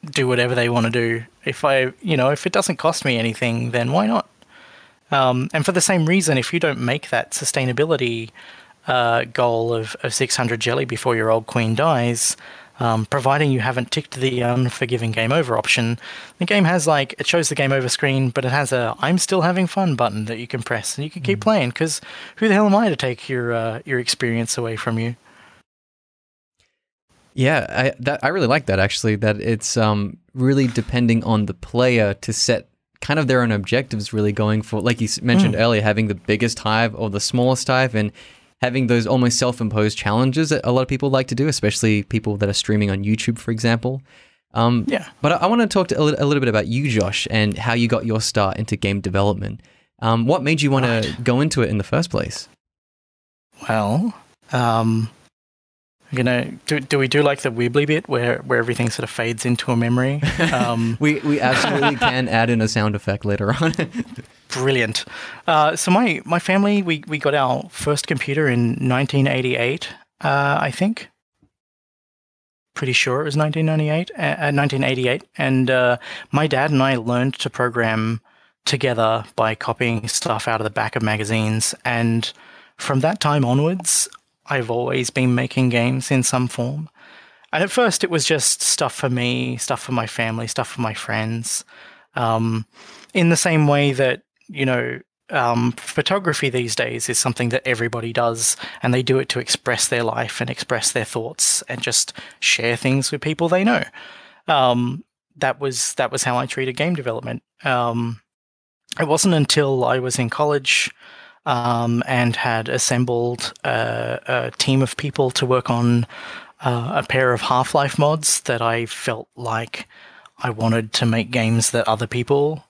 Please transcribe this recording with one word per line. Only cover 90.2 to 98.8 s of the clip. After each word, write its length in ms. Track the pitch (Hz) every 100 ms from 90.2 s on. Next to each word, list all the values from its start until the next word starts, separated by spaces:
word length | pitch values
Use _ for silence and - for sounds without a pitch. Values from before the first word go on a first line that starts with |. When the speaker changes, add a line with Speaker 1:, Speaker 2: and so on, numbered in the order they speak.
| 113 110 113
Speaker 1:
stuff 200 | - 120
for 140 | -
my 120 | 117
friends. 720 | 107 - 110 110 113 113 - - - - - _ -
Um, 500 | 117 113 113 113 110 _ - - -
in 160 | 190 170
the 80 | 170
same 280 | 180 160 147
way 280 | 143 143
that, 300 | 131 131 127 _ _ _
you 180 | 151 135
know, 340 | 123 123 127 - _ _
um, 420 | 151 120 120 120 120
photography 720 | - - - 196 180 147 143
these 260 | 123 120 110
days 320 | 120 117 -
is 100 | 120
something 320 | 131 120 123
that 160 | 127 131
everybody 460 | 120 117 117 117
does, 460 | 113 117 113 113 - - -